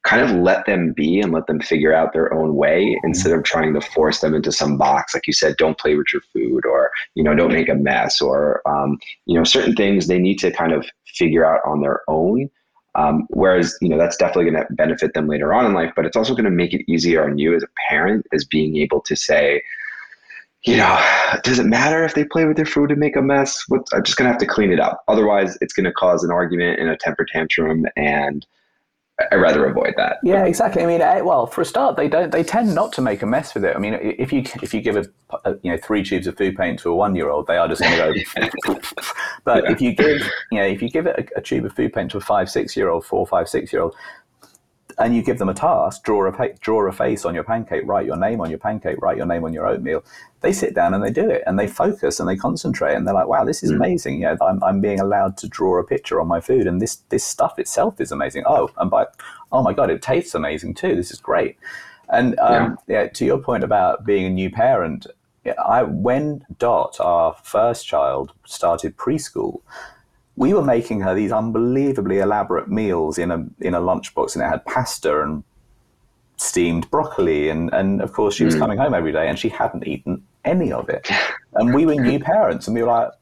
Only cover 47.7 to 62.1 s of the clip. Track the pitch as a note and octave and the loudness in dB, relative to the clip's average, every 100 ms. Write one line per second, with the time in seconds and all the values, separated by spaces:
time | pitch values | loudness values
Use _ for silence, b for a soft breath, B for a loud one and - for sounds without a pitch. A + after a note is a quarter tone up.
47.7 | - - G2+ - D#2+ G2 A2+ E2 D#2+ G#2+ | -6 -2 -2 -2 -2 -2 -2 -4 -6 -6
48.7 | G#2+ E2+ - - - E2+ E2+ D#2+ D#2+ G2 | -6 -6 -4 -2 -2 -2 -4 -4 -4 -2
49.7 | - - D#2 B B B _ - G3 - | -2 -4 -6 B B B _ -2 0 -2
50.7 | - F3 G2 G#2 B2+ G#3+ - - F#2+ G2+ | 0 2 2 -2 0 0 0 0 -2 -2
51.7 | - F#3+ - C#2+ - E2 F#2+ - A#2 - | 0 -2 0 -2 -2 -4 -2 -2 -4 -4
52.7 | - D2 C#2 F2+ G2 - - - - D#3+ | -2 0 0 0 0 2 2 0 0 0
53.7 | D3+ - F3 - C#3 E2 D#2 - F#2+ F#2 | 2 2 0 -2 -2 -2 0 0 2 0
54.7 | G2 G#2 G2 G2 G2+ G2 F#2+ - - F#2 | 0 0 0 0 0 0 -4 -12 -2 0
55.7 | F2+ E2+ - - - E2 E2+ - B2+ F#2 | 0 0 -4 -2 -2 0 -2 0 2 2
56.7 | F2+ A2 - _ - - - C#3 - - | 0 -2 -6 _ -4 -4 -2 -2 -2 -4
57.7 | - F#3+ - - C#2+ C2+ C#2 - D3 D2 | -2 -2 -2 -8 -4 -6 -2 0 2 0
58.7 | - F2+ G#2+ - - B B - C3 B2+ | -4 0 0 0 -6 B B -2 0 0
59.7 | G2 A#2+ - - D3 - E2 D2+ D2+ - | 0 0 0 0 -2 -2 -6 -4 -6 -8
60.7 | - F#3 G2+ F2 - - E2+ - - B | -6 -2 -2 -4 -10 -2 -2 -2 -6 B
61.7 | B B B - | B B B -2